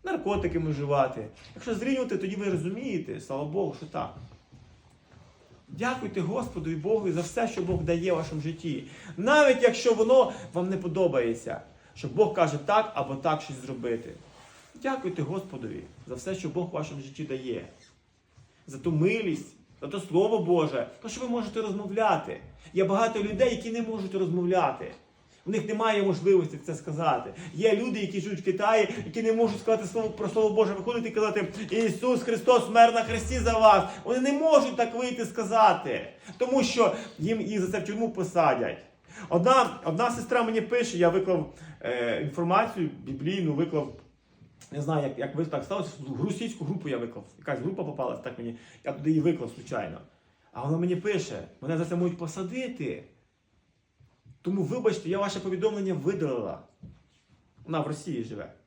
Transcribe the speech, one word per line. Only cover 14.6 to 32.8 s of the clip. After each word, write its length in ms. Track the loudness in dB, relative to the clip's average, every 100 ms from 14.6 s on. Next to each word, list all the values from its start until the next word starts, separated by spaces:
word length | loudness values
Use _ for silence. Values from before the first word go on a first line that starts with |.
| -20 -8
Дякуйте 400 | -4 -4 -4 -4
Господові 600 | -4 -4 -6 -10 -10 -10 -14 -20 -12
за 80 |
все, 200 | -10 -8
що 140 | -6 -4
Бог 200 | -4 -4
в 40 |
вашому 280 | -6 -6 -10
житті 240 | -14 -12
дає. 440 | -8 -6 -6 -8 -8 -20 _ _ _ _ _ _ _ _ -16
За 120 | -6
ту 140 | -2
милість, 640 | 2 2 2 -2 -4 -8 _ _ -14
за 80 | -8
те 120 | -8
Слово 380 | 0 4 4 4
Боже, 520 | 4 4 4 0 -4 -8
то, 60 | -12
що 120 | -8
ви 80 | -2
можете 340 | -2 -2 -4
розмовляти. 800 | -4 -4 -4 2 4 2 0 -12 -14 -20 -4
Є 120 | 0
багато 380 | 2 4 2 2
людей, 280 | -2 2 2
які 200 | 2 -4
не 120 | -4
можуть 320 | -4 -4 -4
розмовляти. 800 | -2 0 0 2 2 2 0 -10 -14 _ _ _ _ -4
У 40 |
них 180 | -2 -2
немає 340 | 0 2 4
можливості 560 | 2 2 6 4 4 -6
це 160 | -8
сказати. 600 | -8 -6 -2 0 0 -4 -12 -12
Є 220 | 0 2 4
люди, 240 | 0 -2
які 200 | -4 -4
живуть 200 | -6 -4
в 40 |
Китаї, 440 | -2 0 4 4 2 -2 -6
які 160 | -2
не 100 | 0
можуть 280 | 2 2 0
сказати 260 | 0 0 0
слово, 240 | -4 -4
про 180 | -4 -2
Слово 260 | 2 2
Боже, 180 | 4 2
виходити 360 | 2 -2 -2 -2
і 40 |
казати: 400 | 0 0 0 -4 -6 -4
«Ісус 520 | 0 0 0 0 0
Христос 460 | 0 0 6 6 6
вмер 260 | 6